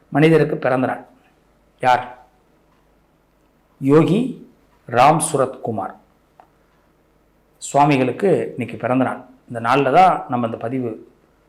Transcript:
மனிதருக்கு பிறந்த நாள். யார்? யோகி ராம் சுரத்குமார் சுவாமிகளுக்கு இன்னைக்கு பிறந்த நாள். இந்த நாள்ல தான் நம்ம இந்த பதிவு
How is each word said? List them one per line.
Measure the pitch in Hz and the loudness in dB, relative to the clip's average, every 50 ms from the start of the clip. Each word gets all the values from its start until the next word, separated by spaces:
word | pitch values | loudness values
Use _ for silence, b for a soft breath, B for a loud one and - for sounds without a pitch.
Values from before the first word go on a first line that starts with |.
| _ - | _ -4
மனிதருக்கு | - 139 156 165 160 147 143 - - - | 0 2 4 4 4 4 2 0 -4 -4
பிறந்த | - 127 127 131 127 113 | -4 -2 -2 -2 -2 -4
நாள். | 110 - - - _ _ _ _ _ _ _ _ _ _ _ _ _ - | -6 -8 -12 -20 _ _ _ _ _ _ _ _ _ _ _ _ _ -4
யார்? | - 127 123 120 - - - - - _ _ _ _ _ _ _ _ _ _ _ _ _ _ _ _ _ _ _ _ _ _ _ _ _ _ _ _ _ _ - | 0 2 2 2 0 -6 -16 -20 -20 _ _ _ _ _ _ _ _ _ _ _ _ _ _ _ _ _ _ _ _ _ _ _ _ _ _ _ _ _ _ -6
யோகி | 139 135 143 160 156 151 170 220 254 262 - - - - _ _ _ _ _ _ _ - | 0 4 4 4 4 4 2 -2 -2 -4 -8 -14 -18 -20 _ _ _ _ _ _ _ -4
ராம் | 113 117 127 147 160 160 - - - | 2 4 4 6 4 2 0 -2 -2
சுரத்குமார் | 135 131 - - - - 113 110 104 - - - - _ _ _ _ _ _ _ _ - _ _ _ _ _ _ _ _ _ _ _ _ _ _ _ _ _ _ _ _ _ _ - | -2 -2 -2 -4 -8 -10 -8 -6 -6 -8 -10 -12 -16 _ _ _ _ _ _ _ _ -20 _ _ _ _ _ _ _ _ _ _ _ _ _ _ _ _ _ _ _ _ _ _ -18
சுவாமிகளுக்கு | - - - 139 143 151 143 131 131 123 120 - 202 196 160 117 - - | -10 -2 0 2 2 4 4 2 0 -2 -2 -2 0 0 0 0 -2 -4
இன்னைக்கு | - - 117 110 - 107 | -8 -10 -10 -10 -10 -6
பிறந்த | - 117 127 131 127 | -4 -2 0 0 0
நாள். | 110 107 - - - - _ _ - | -2 -4 -6 -12 -20 -20 _ _ -14
இந்த | 123 117 117 117 | -12 -6 -2 0
நாள்ல | 131 143 139 131 135 | 0 2 2 2 4
தான் | 175 190 180 156 - - - | 4 4 4 4 0 -4 -6
நம்ம | 131 123 120 | -4 -4 -4
இந்த | 110 113 - | -4 -6 -6
பதிவு | 113 117 131 131 123 117 110 - - - _ _ _ _ _ _ _ | -8 -8 -6 -6 -6 -8 -8 -12 -16 -20 _ _ _ _ _ _ _